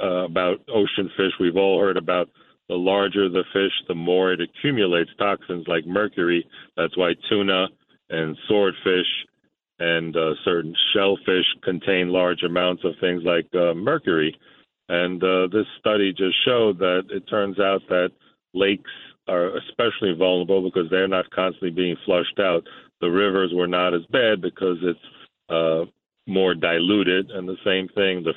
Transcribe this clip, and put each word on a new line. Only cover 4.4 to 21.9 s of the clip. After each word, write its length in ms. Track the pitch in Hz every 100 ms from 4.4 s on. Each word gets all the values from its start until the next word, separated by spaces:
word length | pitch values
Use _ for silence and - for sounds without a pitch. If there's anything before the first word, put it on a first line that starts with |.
| 85 - 147 127 95 87 82 -
toxins 500 | 101 95 - 87 80
like 180 | 85 80
mercury. 640 | 98 104 - 87 87 - - - -
That's 180 | 82 -
why 180 | 87 82 -
tuna 380 | 107 98 95 92 - _ _ -
and 280 | 82 78 76 -
swordfish 600 | 104 98 82 98 90 87 - - _ _ _ _ -
and, 360 | 85 82 82 80
uh, 200 | 80 76 98
certain 300 | 87 78 85 -
shellfish 520 | 104 98 95 - 92 87 -
contain 460 | - 87 - 92 90
large 340 | 90 90 87
amounts 400 | 85 87 90 90 90
of 80 | 80
things 220 | 90 87
like, 240 | 85 85 - 90
uh, 180 | 87
mercury. 640 | 82 113 156 - 82 78 - _ - _ _ -
And, 320 | 87 90 90
uh, 240 | 92 92 92
this 180 | 104 101 -
study 340 | 110 107 98
just 220 | 90 95 - -
showed 320 | 123 110 90
that 240 | 92 90 95
it 180 | 98 -
turns 320 | 110 101 92
out 220 | 98 98 -
that 220 | 92 90 - _ _ _
lakes 380 | 92 98 101 - - - - -
are 300 | 90 90 85
especially 560 | - - 117 - 101
vulnerable 480 | 80 92 90 87 95
because 280 | 90 92 82
they're 180 | 92 95
not 220 | 95 90
constantly 400 | - 92 85 92
being 240 | 85 90